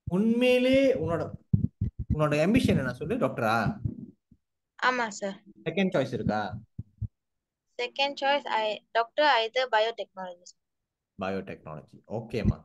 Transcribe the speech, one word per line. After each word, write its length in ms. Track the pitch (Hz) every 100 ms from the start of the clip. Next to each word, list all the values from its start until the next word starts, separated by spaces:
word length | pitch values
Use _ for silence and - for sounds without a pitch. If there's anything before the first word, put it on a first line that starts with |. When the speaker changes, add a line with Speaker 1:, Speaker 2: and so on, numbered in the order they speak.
Speaker 1:
உண்மையிலே 880 | - 180 226 233 254 247 254 269 269
உன்னோட, 360 | 214 160 165 - - _ - - - - - -
உன்னோட 220 | 151 151 147 170
ambition 200 | 254 -
என்ன 260 | 165 131
சொல்லு, 240 | - 156 240
டாக்டரா? 640 | 127 - 110 113 101 - - - - - _ _ _ _ _ -
Speaker 2:
ஆமா 260 | 247 254 220
sir. 340 | 202 196 196 - -
Speaker 1:
Second 280 | 160 170 185 151
choice 160 | 127
இருக்கா? 460 | 147 107 107 98 - - - - - - _ _ _ _ _ _ -
Speaker 2:
Second 320 | 240 254 277 277
choice, 220 | 277 285
I, 440 | - 220 214 208 _ 226
doctor, 260 | 226 -
either 420 | 294 240 226 254 254
biotechnology. 920 | 220 226 233 190 190 185 175 180 - _ _ _ _ _ -
Speaker 1:
Biotechnology. 800 | 92 98 87 82 78 76 - - -
ஓகேம்மா. 560 | 107 - 117 98 -